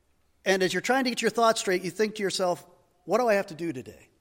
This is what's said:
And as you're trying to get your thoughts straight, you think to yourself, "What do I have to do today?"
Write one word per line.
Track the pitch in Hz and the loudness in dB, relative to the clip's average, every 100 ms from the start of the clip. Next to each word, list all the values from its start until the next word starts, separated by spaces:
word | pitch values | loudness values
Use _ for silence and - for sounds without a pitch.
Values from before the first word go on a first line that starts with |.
| _ _ _ _ | _ _ _ _
And | - 190 | 0 2
as | 185 | 2
you're | 180 | 0
trying | - 262 254 | 0 0 0
to | |
get | 233 | 0
your | 233 | -2
thoughts | - 226 226 | 2 2 2
straight, | - 180 | 0 -2
you | 180 | -2
think | - 220 214 | -2 -2 -2
to | |
yourself, | 190 - 185 175 - _ _ _ - | -4 -2 -2 -2 -6 _ _ _ -2
"What | 208 | 0
do | 247 | 2
I | 202 | 2
have | 196 | 0
to | 156 | -6
do | 170 | -8
today?" | 131 110 90 - _ | -8 -10 -18 -20 _